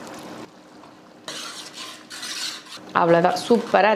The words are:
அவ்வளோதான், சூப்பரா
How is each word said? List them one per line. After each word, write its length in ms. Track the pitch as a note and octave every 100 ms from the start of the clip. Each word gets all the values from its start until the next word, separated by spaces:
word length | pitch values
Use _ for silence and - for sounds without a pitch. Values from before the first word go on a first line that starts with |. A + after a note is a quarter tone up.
| - - - - - - - - - - - - - - - - - - - - - - - - - - - - - -
அவ்வளோதான், 380 | F3 E3+ F3 - -
சூப்பரா 460 | A#3 - F#3+ G3+